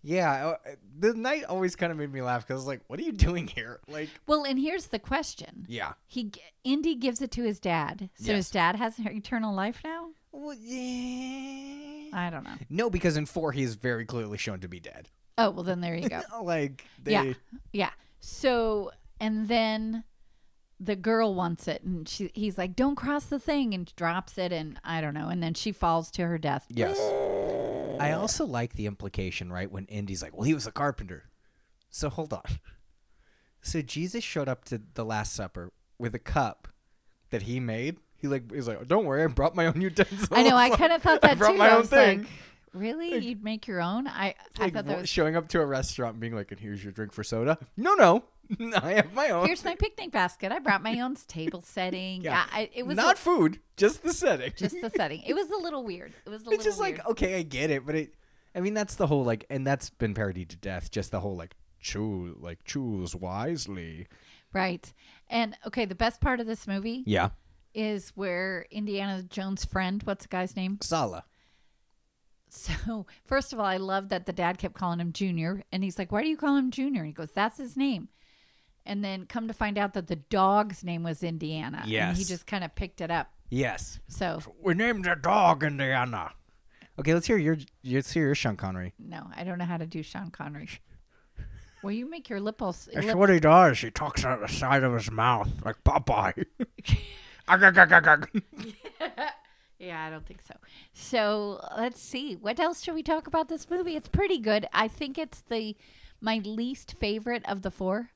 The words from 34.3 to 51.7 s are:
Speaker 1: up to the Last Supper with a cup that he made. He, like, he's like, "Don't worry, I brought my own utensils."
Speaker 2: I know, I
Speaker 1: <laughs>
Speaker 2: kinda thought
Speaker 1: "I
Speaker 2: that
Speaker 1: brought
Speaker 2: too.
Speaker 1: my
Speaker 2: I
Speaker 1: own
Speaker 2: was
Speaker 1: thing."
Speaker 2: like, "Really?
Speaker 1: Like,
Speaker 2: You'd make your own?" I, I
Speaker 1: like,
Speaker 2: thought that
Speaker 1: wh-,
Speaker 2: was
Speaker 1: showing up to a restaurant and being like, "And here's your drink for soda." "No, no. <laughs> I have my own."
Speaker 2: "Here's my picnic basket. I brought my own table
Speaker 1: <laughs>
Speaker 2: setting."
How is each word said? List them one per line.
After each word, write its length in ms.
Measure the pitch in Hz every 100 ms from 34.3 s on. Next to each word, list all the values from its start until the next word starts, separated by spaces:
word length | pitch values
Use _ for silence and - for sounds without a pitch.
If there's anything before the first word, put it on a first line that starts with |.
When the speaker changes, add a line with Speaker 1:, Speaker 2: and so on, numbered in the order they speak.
| 156 135
Speaker 1:
up 160 | 127
to 160 | - 117 107
the 120 | -
Last 280 | 110 107 104
Supper 380 | - 92 92 87 _ _ _
with 160 | 117
a 40 | 113
cup 480 | - 151 117 - - - _ _ _ _ _
that 140 | 117
he 160 | 101 123
made. 380 | 120 110 135 175 _ _
He, 100 | 143
like, 240 | 139 117
he's 140 | 135 117
like, 200 | 107 123
"Don't 180 | 190
worry, 180 | 175 139
I 40 | 160
brought 280 | 127 147
my 100 | 170 165
own 120 | 156
utensils." 480 | 190 170 190 196 208
Speaker 2:
I 120 | 202
know, 120 | 262 247
I 120 | 247
Speaker 1:
<laughs> 60 |
Speaker 2:
kinda 240 | 226 320 330
thought 200 | 359 311
Speaker 1:
"I 60 | -
Speaker 2:
that 80 | 175
Speaker 1:
brought 140 | 208
Speaker 2:
too. 40 | 202
Speaker 1:
my 120 | 214
Speaker 2:
I 40 |
Speaker 1:
own 60 | 226
Speaker 2:
was 80 | 214
Speaker 1:
thing." 300 | 277 233 196
Speaker 2:
like, 80 | 220 - - - _
"Really? 380 | 180 214 311 339
Speaker 1:
Like, 120 | 254
Speaker 2:
You'd 200 | 233 214
make 240 | 214 220 -
your 140 | 185
own?" 260 | 170 220 277
I, 200 | - 196
I 80 | - - -
Speaker 1:
like, 140 | 190
Speaker 2:
thought 120 | 190
that 120 | 143 180
Speaker 1:
wh-, 40 |
Speaker 2:
was 80 | 180
Speaker 1:
showing 260 | - 156
up 120 | 165 160
to 100 | 165
a 40 |
restaurant 480 | 143 135 127 - 117
and 60 | 110
being 140 | 113
like, 160 | 113 101
"And 80 | 95
here's 240 | 104 101
your 80 | 101
drink 200 | 98 104
for 100 | -
soda." 340 | 104 113 127 160 - -
"No, 160 | 311
no. 280 | 403 180 208 - _ -
<laughs> 320 | 202 226 208
I 120 | 160
have 200 | 208 202
my 160 | 220 294
own." 160 | 175
Speaker 2:
"Here's 180 | 185 339
my 120 | 370
picnic 360 | 349 440 427 370
basket. 400 | 233 180 - 190
I 80 | 302
brought 220 | 254 196
my 160 | 220 240
own 160 | 254 294 -
table 340 | 165 160 180
Speaker 1:
<laughs> 40 |
Speaker 2:
setting." 560 | -